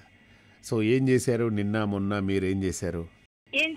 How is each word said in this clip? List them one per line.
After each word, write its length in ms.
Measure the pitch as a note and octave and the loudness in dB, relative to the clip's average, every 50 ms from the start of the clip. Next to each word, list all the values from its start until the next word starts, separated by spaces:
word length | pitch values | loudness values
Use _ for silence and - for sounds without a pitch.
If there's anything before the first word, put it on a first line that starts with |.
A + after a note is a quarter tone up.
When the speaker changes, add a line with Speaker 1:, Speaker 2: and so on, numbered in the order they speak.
| - - _ - - - - - - - - - - - | -18 -20 _ -20 -20 -20 -20 -20 -20 -20 -20 -16 -8 -4
Speaker 1:
So, 120 | B2 A2+ G#2+ | -2 0 2
ఏం 260 | A2 B2 C3 C3+ C3 | 4 4 4 4 4
చేశారు 400 | B2+ B2 - C3+ A#2 A2+ A#2 A#2 | 4 4 4 2 0 2 0 0
నిన్న 340 | G#2+ G#2 G2+ G2+ G#2 A2 G#2+ | 0 0 -2 0 0 0 0
మొన్న, 360 | G2+ G2+ G2 G2 G2 G#2 G2+ | 0 -2 -2 -2 -2 -2 -2
మీరేం 440 | G2 F#2+ G2 G2 F#2 F#2 G2 G2 F#2+ | 0 0 0 0 2 0 0 0 0
చేశారు? 440 | F#2 E2+ - - F2 E2 E2+ E2+ E2 - _ _ _ _ _ _ - - | -2 -2 -2 -4 -4 -4 -6 -8 -10 -14 _ _ _ _ _ _ -6 -4
Speaker 2:
ఏం 200 | C4+ D#4 D#4+ D#4+ | -2 -2 -2 -2